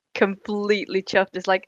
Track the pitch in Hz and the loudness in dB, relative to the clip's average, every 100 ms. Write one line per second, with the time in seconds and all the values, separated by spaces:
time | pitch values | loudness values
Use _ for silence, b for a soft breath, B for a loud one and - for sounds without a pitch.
0 | _ - 196 190 - 208 208 208 - 190 | _ 0 0 0 -6 -4 0 0 0 -4
1 | 190 202 190 185 185 190 | 0 0 0 -4 0 -2